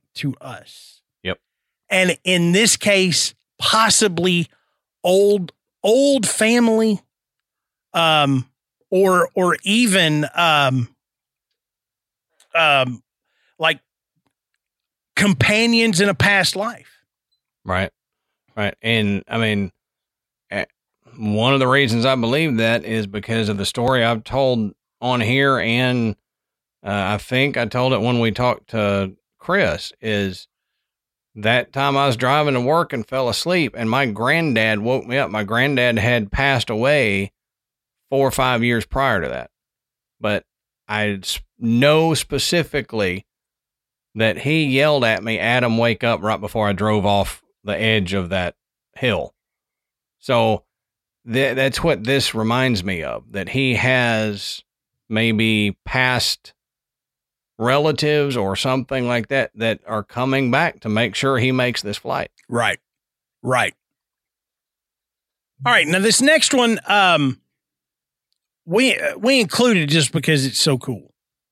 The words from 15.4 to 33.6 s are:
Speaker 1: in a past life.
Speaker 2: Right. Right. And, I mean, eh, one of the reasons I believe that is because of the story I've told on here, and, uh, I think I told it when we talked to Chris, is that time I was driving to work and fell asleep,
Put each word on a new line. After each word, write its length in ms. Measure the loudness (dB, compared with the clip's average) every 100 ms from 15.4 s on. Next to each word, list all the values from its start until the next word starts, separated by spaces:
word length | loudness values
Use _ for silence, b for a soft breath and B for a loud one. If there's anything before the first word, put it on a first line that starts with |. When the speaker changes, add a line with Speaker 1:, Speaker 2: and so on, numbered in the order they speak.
| 2 2 2 2 2 2
Speaker 1:
in 80 | 0
a 60 |
past 420 | 2 2 4 2 -2
life. 480 | -6 -8 -16 _ _ _ _ _ _ _
Speaker 2:
Right. 260 | -4 -4 -4 -8 _ _ _ _ _ -6
Right. 180 | -4 -4
And, 420 | 0 0 0 -2 -4
I 100 | -4
mean, 340 | -2 -2 -4 -10 _ _ _ _ _ _ _
eh, 140 | -10 -10 _ _ _ _ -8
one 380 | -4 0 2
of 60 | 2
the 60 | 2
reasons 380 | 2 2 2
I 100 | 2
believe 420 | 2 0 0 0 0
that 280 | 0 0
is 220 | -2 -6 -6
because 420 | -8 -6 -2 -2
of 80 | -2
the 100 | -4
story 380 | -2 0 2
I've 200 | 0 -2
told 500 | -4 -2 0 0 -2 -6 _ _
on 200 | -4 -2
here, 380 | 0 2 2 2
and, 580 | 0 0 0 0 -2 -4 _ _ _ _ _ _
uh, 320 | -8 -4 -2
I 40 | -4
think 380 | -4 -2 0 -2
I 100 | -4
told 260 | -2 0
it 80 | 0
when 200 | 0 0
we 100 | 0
talked 400 | 0 -2 -4 -6
to 460 | -4 -2 0 -4 -8 _ _
Chris, 540 | -4 0 0 -2 -8 -10
is 480 | -4 -2 -2 -6 -16 _ _ _ _ _ _ _ _
that 380 | -6 0 0 -2
time 240 | -4 -2 0
I 100 | 0
was 100 | 0
driving 380 | 0 0 0
to 60 | 0
work 320 | 0 0 -2
and 140 | -6 -6
fell 220 | -4 -2
asleep, 460 | -4 -2 -2